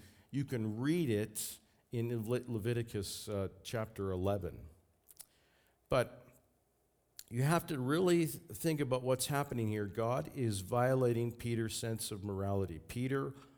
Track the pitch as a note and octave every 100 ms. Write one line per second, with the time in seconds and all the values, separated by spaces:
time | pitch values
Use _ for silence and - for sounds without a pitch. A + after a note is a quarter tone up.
0 | - - _ C3 C#3 B2 A2 G#2+ C#3 F3
1 | C#3+ G#2 G#2+ G#2+ - - _ _ _ A#2+
2 | A#2 A#2+ G#2+ B2 B2 A#2 A2 A#2+ A#2 G#2+
3 | F#2+ - - G2+ F#2+ - - A#2 A2 -
4 | G2 F#2 F#2+ G2+ F2 A#1 - - _ _
5 | - - - _ _ _ _ _ _ C3+
6 | A#2 - - - _ _ _ _ _ _
7 | _ - - A#2+ C#3 E3+ - C3 B2+ D#3
8 | F#3 E3+ D#3+ - - - E3 D3+ C3+ B2+
9 | B2+ B2+ - C#3+ C#3+ B2 A2 G#2+ G2+ A2+
10 | A2+ C3 D#3 - A#2 G2+ F#2 A#2+ B2+ C3
11 | B2 A#2 A#2+ A#2 A#2+ A#2 A2+ - A#2 A2
12 | - G#2 G2+ G2 G2 G2+ F#2 D#2 - A#2+
13 | B2+ C3+ C#3 - -